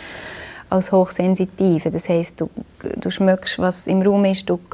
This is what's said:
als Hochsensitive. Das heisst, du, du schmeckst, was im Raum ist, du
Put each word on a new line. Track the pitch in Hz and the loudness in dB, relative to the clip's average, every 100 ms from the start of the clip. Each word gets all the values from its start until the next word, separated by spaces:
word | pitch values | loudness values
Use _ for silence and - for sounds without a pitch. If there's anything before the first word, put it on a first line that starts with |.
| - - - - - - - | -16 -16 -14 -16 -16 -14 -2
als | 190 190 | -2 2
Hochsensitive. | 190 185 - 180 185 185 - 190 160 160 | 2 2 2 0 2 0 0 2 2 0
Das | 160 - | -4 0
heisst, | 170 170 - | 0 0 -6
du, | 156 - - - - - | -8 -8 -16 -10 -8 -6
du | 185 | -4
schmeckst, | - 190 190 - - | 0 2 2 0 -2
was | 185 185 - | 0 0 0
im | 190 | 2
Raum | 190 202 | 4 4
ist, | 196 190 - | 2 0 -2
du | 175 - | -4 -2